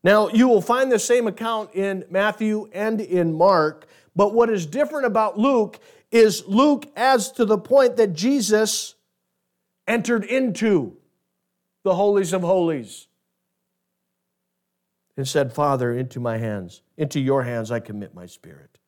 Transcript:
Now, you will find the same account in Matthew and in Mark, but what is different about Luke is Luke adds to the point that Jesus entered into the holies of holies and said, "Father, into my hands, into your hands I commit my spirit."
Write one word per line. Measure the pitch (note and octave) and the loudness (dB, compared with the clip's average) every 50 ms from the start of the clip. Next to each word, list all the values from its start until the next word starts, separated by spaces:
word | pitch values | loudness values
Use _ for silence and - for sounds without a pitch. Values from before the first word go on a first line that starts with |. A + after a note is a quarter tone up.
| - | 4
Now, | F#3 G#3 G#3+ G#3+ D#3+ | 4 4 4 2 2
you | G#3 A3+ B3+ | 2 2 4
will | B3+ A#3 G3+ | 6 4 2
find | E3 - A#3 B3+ C4+ C4+ | 2 0 0 0 2 0
the | B3 G#3+ | 0 -2
same | - - A#3+ B3 A#3 | 0 0 0 0 0
account | G#3+ F3+ - A3+ A3+ A3+ G#3+ G#3+ - - | -2 -6 -6 -6 -6 -6 -6 -8 -8 -6
in | F#3+ G3 G3 F#3+ F#3+ - - | -6 -4 -4 -4 -8 -10 -4
Matthew | F#3 F#3+ G3+ G#3 G3+ - A3 G#3+ G#3+ G#3+ G#3 - | -2 0 0 0 -2 -2 -4 -2 -2 -4 -6 -10
and | - F#3 G#3+ A3 A3+ G#3+ | -10 -6 -4 -4 -4 -4
in | G#3+ - F3+ F3+ E3+ E3 | -4 -2 -2 0 0 0
Mark, | D#3+ D#3 F3 G3 F#3+ E3+ D3+ D3+ D#3 - - _ _ _ _ _ _ | 0 2 4 4 4 4 2 0 -4 -8 -20 _ _ _ _ _ _
but | - G3+ G#3 | 0 0 2
what | G#3 A#3 A#3 A3+ | 2 2 2 2
is | A3 G3 E3 | 0 -4 -4
different | D3 D#3 C4+ D4 - D4+ D4 C4+ | -6 -4 -4 -4 -2 -2 -4 -4
about | A#3+ G3 A3 G#3+ G#3 - G#3 | -2 0 0 -2 -2 -2 0
Luke | A3 C#4 C4+ A#3 G#3+ - - - _ - _ _ _ _ | 0 2 2 2 0 -2 -6 -20 _ -20 _ _ _ _
is | - A#3 A3+ G#3+ - - - | 4 6 6 6 4 -2 -6
Luke | F#3+ G3 A#3 C#4 D4+ C#4+ - - - _ | 0 2 4 4 4 2 0 -4 -14 _
adds | - A#3 C4 C4+ B3 G3 - | -2 2 2 2 2 0 -4
to | - - A#3 | -2 -2 0
the | G3+ G#3+ G3+ | 0 0 -2
point | - - B3+ C#4 C4+ A#3+ A#3+ | 0 2 4 4 4 4 4
that | G#3 A3 G3+ | 2 0 0
Jesus | E3 D3+ F#3 B3+ C#4+ C#4 G#3 F#3 G#3+ G#3+ A3 G#3+ - - - - - _ _ _ _ _ _ _ _ _ _ _ _ _ _ _ _ _ _ | 0 -2 0 0 0 0 0 2 2 2 2 0 -2 -6 -8 -10 -16 _ _ _ _ _ _ _ _ _ _ _ _ _ _ _ _ _ _
entered | - A3+ A#3+ F3+ A3 A#3+ A3 G3 | -4 -4 -2 0 -2 -2 -2 -2
into | G3 A#3+ C4 C4 B3 E3+ - A3 A3 G3+ D#3+ B2 F#2+ - _ _ _ _ _ _ _ _ _ _ _ _ _ _ _ _ _ | -2 -2 -2 -2 -2 -2 -2 0 2 2 2 0 -4 -12 _ _ _ _ _ _ _ _ _ _ _ _ _ _ _ _ _
the | _ G3 F#3 | _ -2 0
holies | F3 G3+ G#3 G3+ G3 F#3+ D#3+ | 2 2 2 2 0 0 -2
of | F#3 F#3 | -4 -4
holies | F3 E3+ F#3+ F#3 E3+ E3 D#3+ C3 A2+ G2+ - - - _ _ _ _ _ _ _ _ _ _ _ _ _ _ _ _ _ _ _ _ _ _ _ _ _ _ _ _ _ _ _ _ _ _ _ _ _ _ _ _ _ _ | 0 0 0 2 2 0 -2 -4 -8 -12 -18 -20 -20 _ _ _ _ _ _ _ _ _ _ _ _ _ _ _ _ _ _ _ _ _ _ _ _ _ _ _ _ _ _ _ _ _ _ _ _ _ _ _ _ _ _
and | - C3+ | -8 -8
said, | C3 - D3+ C#3 B2+ | -2 0 0 -2 0
"Father, | A#2+ D3+ D3 C#3+ C#3 B2+ B2 A#2+ | -2 -2 0 0 0 0 -2 -4
into | A#2+ B2 C3 B2 - C3+ | -4 -4 -6 -8 -8 -8
my | A#2+ A#2+ A2+ A2+ | -6 -4 -4 -4
hands, | A#2 A2 G#2 G2+ F2+ E2+ - _ _ _ _ | -4 -4 -6 -6 -10 -12 -16 _ _ _ _
into | - D3+ C#3 - D3 | -8 -8 -4 -4 -4
your | C3 C3 C3+ C#3 | -2 0 0 0
hands | B2 A#2+ A#2+ A#2 A2+ G#2+ | -2 -4 -6 -6 -6 -6
I | A#2+ A2+ | -6 -8
commit | A2 - G#2+ G#2 G2+ - - | -8 -10 -12 -12 -12 -14 -16
my | F2+ F2+ | -20 -20
spirit." | F2+ - _ _ E2 D2+ C#2 C2+ _ _ _ _ | -20 -20 _ _ -20 -20 -20 -20 _ _ _ _